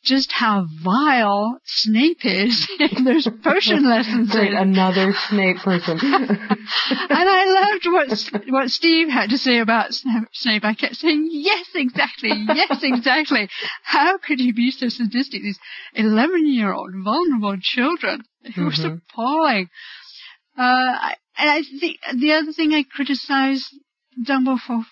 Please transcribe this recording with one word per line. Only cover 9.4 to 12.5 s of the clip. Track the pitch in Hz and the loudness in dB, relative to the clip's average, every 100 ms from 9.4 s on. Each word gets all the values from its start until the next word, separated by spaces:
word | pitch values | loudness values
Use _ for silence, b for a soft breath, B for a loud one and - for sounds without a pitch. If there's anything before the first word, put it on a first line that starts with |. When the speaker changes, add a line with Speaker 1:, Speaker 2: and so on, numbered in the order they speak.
| 262 240 | 2 2
Speaker 1:
about | 220 226 202 | 2 0 0
Sna-, | - 262 226 226 | -4 -2 -2 -2
Snape. | - 240 214 | -4 -2 0
I | 214 220 | 0 -2
kept | - 240 | -6 -2
saying, | 320 302 311 | 0 2 0
"Yes, | 302 330 403 349 349 | -2 -2 -2 -4 -4
exactly. | 254 - - - 220 208 | -2 -2 -4 -2 -4 -2
Yes, | 214 | 0